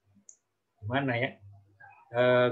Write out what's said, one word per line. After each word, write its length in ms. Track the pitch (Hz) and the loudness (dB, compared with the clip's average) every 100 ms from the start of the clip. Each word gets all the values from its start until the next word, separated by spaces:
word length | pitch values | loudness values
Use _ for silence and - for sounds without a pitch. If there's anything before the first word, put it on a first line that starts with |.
| _ _ _ - _ _ _ _ | _ _ _ -20 _ _ _ _
gimana 320 | 104 131 139 | -6 -4 -4
ya? 160 | 117 131 - - - _ _ - - - | -4 -6 -8 -20 -20 _ _ -20 -20 -8
Eh, 360 | 120 123 123 123 | 0 2 4 2